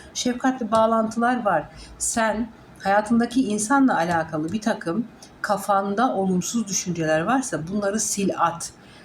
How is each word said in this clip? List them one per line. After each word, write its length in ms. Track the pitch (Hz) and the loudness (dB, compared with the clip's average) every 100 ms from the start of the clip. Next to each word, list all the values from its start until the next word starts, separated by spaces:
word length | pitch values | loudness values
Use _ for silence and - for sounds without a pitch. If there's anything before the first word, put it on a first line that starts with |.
| - | -14
Şefkatli 580 | - 254 247 262 254 208 | -4 -4 0 -2 -2 0
bağlantılar 760 | 226 220 226 220 233 233 247 196 | 2 4 2 0 0 0 0 2
var. 240 | 165 - - - - | 0 -2 -12 -18 -8
Sen 520 | - 233 220 214 240 - - - | -4 0 0 0 -4 -10 -20 -6
hayatındaki 680 | 190 202 214 233 233 262 202 | 2 2 4 2 2 2 0
insanla 500 | 208 - 277 262 165 | 0 2 4 4 4
alakalı 540 | 170 170 160 156 160 | 2 0 -2 -4 -4
bir 100 | 214 | -2
takım 460 | 226 202 165 185 240 - - - | -2 -2 -2 -2 -4 -8 -20 -10
kafanda 720 | - 196 - 196 202 202 247 | -4 -2 2 0 2 0 0
olumsuz 540 | 196 190 180 - 233 196 | 2 0 0 0 -2 -2
düşünceler 540 | 185 185 170 156 156 | -4 -4 -2 0 2
varsa 460 | 180 262 262 151 156 | 2 0 0 -4 -4
bunları 320 | 208 196 214 - | -4 -2 -2 -2
sil 220 | - 185 - | -2 -2 0
at. 340 | 165 165 - - - - | 0 -2 -10 -14 -20 -20